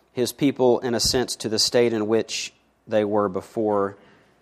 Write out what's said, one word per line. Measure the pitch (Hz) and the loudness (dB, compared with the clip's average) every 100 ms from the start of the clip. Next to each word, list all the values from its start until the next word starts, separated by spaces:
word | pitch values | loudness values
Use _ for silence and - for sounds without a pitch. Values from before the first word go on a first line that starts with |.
| _ | _
his | 123 117 | -4 -4
people, | - 143 131 127 117 | 0 0 4 4 4
in | 123 | 0
a | 113 | -2
sense, | - 127 120 - | 0 0 -2 -4
to | 107 | -4
the | 107 | -2
state | - 123 120 | 2 2 2
in | 113 104 | 0 0
which | 113 - - - - _ _ - | 0 -2 -8 -10 -14 _ _ -4
they | 107 | -2
were | 104 107 101 | 0 0 0
before | 92 - 117 107 104 98 95 - _ _ _ | -4 -8 -4 0 0 -2 -6 -20 _ _ _